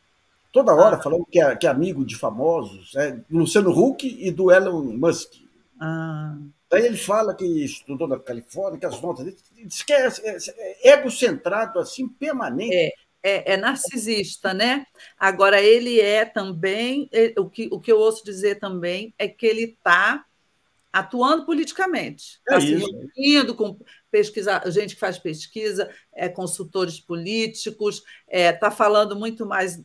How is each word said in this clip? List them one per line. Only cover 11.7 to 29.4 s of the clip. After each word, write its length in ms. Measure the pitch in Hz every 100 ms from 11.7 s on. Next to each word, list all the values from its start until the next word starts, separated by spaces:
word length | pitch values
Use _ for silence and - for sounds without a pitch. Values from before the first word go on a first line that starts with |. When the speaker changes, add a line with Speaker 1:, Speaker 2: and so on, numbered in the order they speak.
| 175
Speaker 1:
assim, 300 | - - 262
permanente. 680 | - 294 269 165 131 226
Speaker 2:
É, 180 | 180 151 - _ _
é, 280 | 196 196 -
é 40 | 190
narcisista, 960 | 226 262 - 247 214 214 175 - 190
né? 320 | 185 233 277 269 _ - -
Agora, 440 | 190 190 196 202
ele 400 | 208 233 240 233
é 240 | 202 214
também, 840 | 220 214 190 165 190 208 240 277 269
é, 200 | 226 226 214
o 100 | 185
que, 200 | - 226
o 80 | 175
que 140 | 233
eu 60 | 220
ouço 260 | 220 220
dizer 340 | 202 190 202 202
também 560 | 202 180 175 185 220 -
é 120 | 208
que 180 | - 226
ele 300 | 226 226 -
tá 440 | 185 175 208 294 - _ _ _ _ _ _
atuando 540 | 190 190 247 254 320 -
politicamente, 920 | 311 330 - 381 254 143 151 - - -
Speaker 1:
É 60 |
Speaker 2:
tá 60 | -
se 140 | 302
Speaker 1:
isso. 120 | 190 403 - - 262
Speaker 2:
reunindo 380 | 285 294 240
com 240 | 233 202 196 - - _
pesquisa-, 520 | 208 208 214 196 190 185
gente 240 | 185 208
que 60 | -
faz 180 | 190 185
pesquisa, 680 | 165 156 - 220 214 190 202 - _
é, 160 | - 180
consultores 680 | 180 175 - 170 190 175 160
políticos, 1040 | - 170 175 226 220 220 214 - 208 208 - - _
é, 240 | 180 175
tá 180 | 165 214
falando 420 | 220 214 208 208
muito 320 | 202 226 226